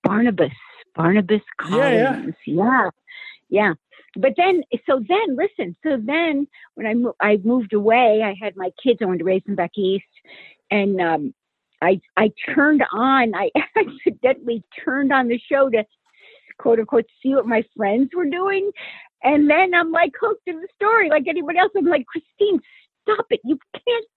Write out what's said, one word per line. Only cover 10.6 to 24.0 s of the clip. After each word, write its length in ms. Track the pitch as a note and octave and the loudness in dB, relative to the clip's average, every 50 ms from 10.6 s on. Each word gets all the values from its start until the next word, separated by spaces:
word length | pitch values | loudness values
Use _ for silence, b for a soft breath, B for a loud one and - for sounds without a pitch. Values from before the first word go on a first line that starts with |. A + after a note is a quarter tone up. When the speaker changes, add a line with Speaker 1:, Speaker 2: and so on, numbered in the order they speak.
| _ - | _ -4
Speaker 1:
And, 280 | G3 G#3 G3 G3+ G3 F#3 | -2 0 0 0 0 0
um, 340 | F3 E3 E3 D3+ D3 C3 - _ _ _ _ _ _ _ _ - | 0 0 -2 -2 -4 -6 -10 _ _ _ _ _ _ _ _ -2
I, 200 | D#3 F3 F#3+ F3 - _ - | 0 2 2 0 -2 _ 0
I 160 | F#3 A3 G#3+ - - - - | 0 0 0 -2 -6 -10 -4
turned 300 | - D4+ C#4 D4+ D4+ C#4 - - | 0 2 2 4 4 2 0 0
on, 440 | F3+ G#3+ B3 C4 C4+ C4+ A#3+ A3+ G3 | -2 -2 0 2 2 2 2 0 -2
I 140 | F3 G3+ E3 - D4+ - | -2 -2 -2 -2 -2 -4
<laughs> 120 | - - | -2 0
accidentally 880 | A4 G4+ - - - - - G#3 - - B3+ C4+ - - B3 A#3 A3 - _ - - - | -2 -2 -2 -4 -6 -4 -4 -2 0 0 0 0 0 -4 -6 -6 -6 -8 _ -20 -10 -6
turned 280 | D4+ B3+ C4+ C#4 C4 | -4 -2 0 0 2
on 160 | C#4+ C4+ B3+ A#3 | 2 2 2 0
the 100 | A#3+ A#3 - - | -2 -4 -2 0
show 200 | C#4+ C#4 C4+ C4+ | 0 2 2 2
to 140 | A3+ A3 G#3+ - _ _ _ B B B B B B B B B B - | 0 -2 -4 -4 _ _ _ B B B B B B B B B B -4
quote 220 | - A3 A#3 A3+ | 0 0 2 0
unquote, 240 | A3 - - A3+ A3+ _ _ _ | 0 0 0 -2 -2 _ _ _
see 100 | - C4 C4+ | -4 -2 0
what 100 | C4+ G#3+ | 0 0
my 160 | A#3 A#3 A3 A3+ _ - | 0 0 -2 -2 _ -6
friends 340 | - G#3+ G3 G#3 A#3+ C#4 C4 | -4 -2 0 0 0 0 0
were 160 | E4+ F4+ F4 C#4+ | -2 -4 -4 -4
doing. 440 | C4+ F4 F#4+ G4 G4 G4 G4 G4+ B B B B B B B B _ _ | -4 -4 -2 -2 -2 -2 -4 -6 B B B B B B B B _ _
And 260 | - C4 D4+ D4 D4 D4 | 0 2 4 4 4 4
then 240 | D4+ E4+ F#4+ F#4 | 4 4 4 2
I'm, 200 | F4 E4+ E4 E4 | 2 0 0 0
like, 180 | D#4+ E4 E4+ C#4+ - - | 0 0 0 0 -2 -2
hooked 280 | A#4 A4 A4+ - - F4+ | -2 -2 -2 -4 -6 -10
in 80 | E4 D#4+ | -10 -10
the 80 | F4 - _ | -12 -14 _
story 360 | - G4+ G#4+ A4+ A4+ G4 D4+ | -2 0 2 2 2 2 2
like 180 | D4+ D4 B3+ E4+ | 2 0 0 -2
anybody 300 | D#4 F4 C#4+ D4 E4 F4 | -4 -4 -6 -2 0 2
else. 120 | F#4+ G4+ - | 2 2 2
I'm 80 | G4 C#4 | 0 0
like, 200 | E4+ E4 C4+ B3 | 2 0 0 -2
"Christine, 540 | - - E4 - _ _ - G4+ G#4 F#4 C4+ b b b b b b _ _ | -6 -10 -12 -12 _ _ -2 0 0 0 0 b b b b b b _ _
stop 240 | _ G#4 G#4+ G#4 - - | _ -4 -2 -2 -2 -2
it! 100 | - - - | -4 -2 -2
You 140 | B3 D#4 - _ _ - | -2 -4 -4 _ _ -18
can't 320 | - - B4 A#4+ A#4 | -8 -4 -2 -2 -2